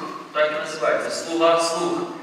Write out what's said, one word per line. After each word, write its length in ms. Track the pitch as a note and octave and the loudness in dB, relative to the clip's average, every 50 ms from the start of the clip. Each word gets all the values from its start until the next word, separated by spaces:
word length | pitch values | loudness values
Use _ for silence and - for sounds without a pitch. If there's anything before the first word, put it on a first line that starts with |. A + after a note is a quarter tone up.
| - - - - - - - | -4 -8 -10 -12 -12 -6 0
так 180 | D3+ D3+ D3+ D3+ - | 2 2 2 2 -2
і 80 | - | -4
називається, 460 | - - - - - - - - - | -6 -4 -2 0 2 2 2 0 -4
"Слуга 480 | - - - E3 E3 E3 E3 E3 E3+ E3 | -6 -6 -6 -4 0 4 6 6 6 6
слуг". 420 | E3 E3 E3 E3+ F3 E3+ E3+ D#3+ E3+ - - - | 4 2 0 0 0 0 0 -2 -4 -6 -8 -10